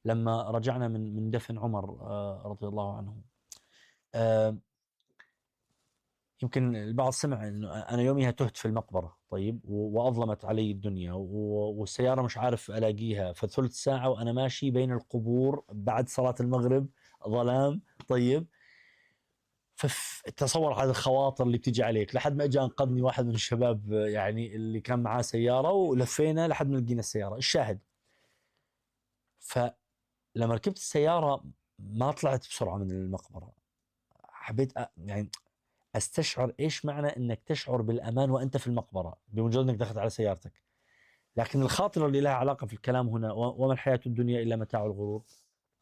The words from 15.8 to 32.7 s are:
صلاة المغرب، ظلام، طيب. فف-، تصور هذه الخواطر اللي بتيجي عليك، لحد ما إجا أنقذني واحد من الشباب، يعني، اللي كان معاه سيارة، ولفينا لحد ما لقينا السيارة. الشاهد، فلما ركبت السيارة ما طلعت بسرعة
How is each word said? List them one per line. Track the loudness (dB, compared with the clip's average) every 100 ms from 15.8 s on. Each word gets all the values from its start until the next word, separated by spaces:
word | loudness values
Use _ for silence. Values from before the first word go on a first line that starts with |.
| 0 0 0
صلاة | 0 0 0
المغرب، | 0 2 4 4 2 _ _ _ -2
ظلام، | 0 2 4 2 0 -8 -10 0
طيب. | 2 4 2 -2 _ _ _ _ _ _ _ _ _ _ _ _ -4
فف-، | -2 -2 -8 -10 -10 -2
تصور | 0 2 2
هذه | 4 4
الخواطر | 4 4 4 4 2
اللي | 2 2
بتيجي | 2 2
عليك، | 4 2 2 0
لحد | 0 2
ما |
إجا | 2 2
أنقذني | 2 0 0 2
واحد | 2 2 0
من | 0
الشباب، | 0 2 2 0 0
يعني، | 0 0 0 -2 -2 -4 -6
اللي | -4 -4
كان | -2 0
معاه | 0 0
سيارة، | 0 2 4 4 4
ولفينا | 4 4 2 2 2 2 2 2
لحد | 0 0
ما | 0
لقينا | 0 -2
السيارة. | -2 -4 -4 -4
الشاهد، | 0 2 0 -4 _ _ _ _ _ _ _ _ _ _ _ _ _ _ _ _
فلما | -4 -2 -2 -4 _ _ _ _ _ -2 0 2
ركبت | 0 -4
السيارة | 0 4 4 4 2 0 -4 -20 _ -18
ما | -6 -2 0
طلعت | 0 0 0 -4
بسرعة | -4 -2